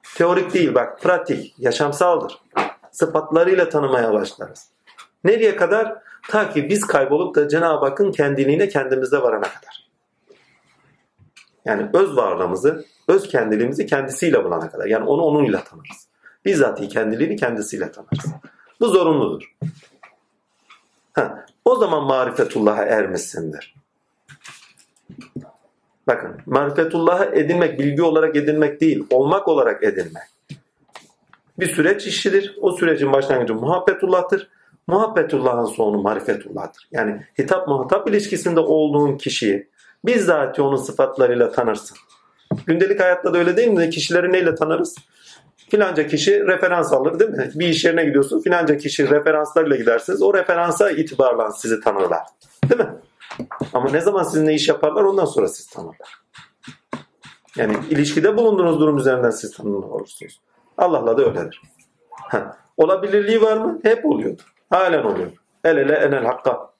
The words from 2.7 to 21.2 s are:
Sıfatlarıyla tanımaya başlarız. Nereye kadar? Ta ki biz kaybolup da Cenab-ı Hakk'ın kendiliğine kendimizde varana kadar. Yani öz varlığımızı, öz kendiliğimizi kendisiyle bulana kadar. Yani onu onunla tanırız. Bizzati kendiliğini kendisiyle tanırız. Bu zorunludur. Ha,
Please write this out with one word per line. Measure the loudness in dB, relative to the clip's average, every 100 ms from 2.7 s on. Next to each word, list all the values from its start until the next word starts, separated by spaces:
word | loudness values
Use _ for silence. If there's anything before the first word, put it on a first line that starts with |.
| -10 -18
Sıfatlarıyla | -2 0 0 0 2 4 2 2
tanımaya | 0 0 0 2
başlarız. | 0 -2 -10 -18 -18 _ _ _ -20 -20 _
Nereye | 0 4 2 2
kadar? | 0 2 0 -6 -18 -20 -4
Ta | -2 0
ki | -2 -2
biz | -2 0
kaybolup | 0 2 0 0
da | 0 0
Cenab-ı | 0 0 0 -2
Hakk'ın | 0 -2
kendiliğine | 0 0 0 0 2 0
kendimizde | -2 -2 -2 0 0
varana | 0 0
kadar. | -4 -8 -20 -20 _ _ _ _ _ _ _ _ _ _ _ _ _ _ _ -20 _ _
Yani | -6 -4 0
öz | 2 2 0
varlığımızı, | -2 -2 -4 0 -2 -2 -14 _ 0
öz | 0 2
kendiliğimizi | -2 0 0 -2 -4 -2
kendisiyle | -2 -4 -4 0 0
bulana | 0 -4 -6
kadar. | -8 -2
Yani | -2
onu | 0 0
onunla | 2 2 0 -2
tanırız. | -6 -20 -20 -20 _ _ -20 _
Bizzati | -2 2 0 -2 -6
kendiliğini | -4 -2 -2 -4 -2
kendisiyle | -4 -4 -8 -8 -10
tanırız. | -12 -8 -8 -8 -12 -20 _ _ _
Bu | 2
zorunludur. | 4 4 2 -2 -4 -14 _ -12 -12 _ _ -20 _ _ _ _ _ _ -20 _ _ _
Ha, | -4